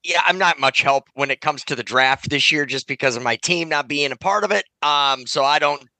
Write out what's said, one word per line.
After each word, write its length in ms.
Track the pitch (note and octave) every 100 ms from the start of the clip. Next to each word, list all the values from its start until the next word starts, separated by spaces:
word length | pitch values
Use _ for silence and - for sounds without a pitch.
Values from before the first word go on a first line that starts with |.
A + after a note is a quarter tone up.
yeah, 180 | F3 E3+
I'm 140 | F3 F#3
not 220 | F#3 D3
much 220 | C3+ -
help 220 | C#3+ C#3 -
when 180 | C3+ C#3
it 80 | C3
comes 240 | D#3 C#3
to 100 | -
the 80 | C3
draft 480 | A#2 B2 C3 C3+ -
this 220 | C#3+ -
year, 120 | D#3
just 220 | C#3 C3+ -
because 300 | C3+ C#3 A#2+
of 80 |
my 100 | B2 A2+
team 320 | - F3+ E3
not 200 | D3 B2+
being 240 | C#3+ C#3+
a 40 | B2
part 280 | F#3 G#3
of 80 | G#3
it. 120 | G3+ - _
Um, 440 | D3 D3 C#3 C3 A#2+
so 180 | D3+
I 140 | C#3 D3+
don't 260 | D3 C#3+ C3